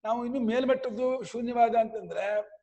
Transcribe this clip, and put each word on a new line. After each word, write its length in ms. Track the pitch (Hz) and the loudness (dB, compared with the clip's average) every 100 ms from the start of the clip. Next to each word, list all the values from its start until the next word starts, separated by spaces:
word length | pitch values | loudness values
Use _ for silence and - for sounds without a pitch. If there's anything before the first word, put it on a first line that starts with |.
ನಾವು 220 | 214 240 240 | -2 -2 -2
ಇನ್ನು 140 | 269 | 0
ಮೇಲ್ಮಟ್ಟದ್ದು 840 | 226 240 262 262 254 208 254 262 | 0 2 2 2 0 -2 -2 -2
ಶೂನ್ಯವಾದ 520 | - 233 240 240 233 226 | -4 -6 -4 4 4 4
ಅಂತಂದ್ರೆ 640 | 220 220 175 165 196 208 208 - | 0 -4 -8 -6 -2 -2 -4 -16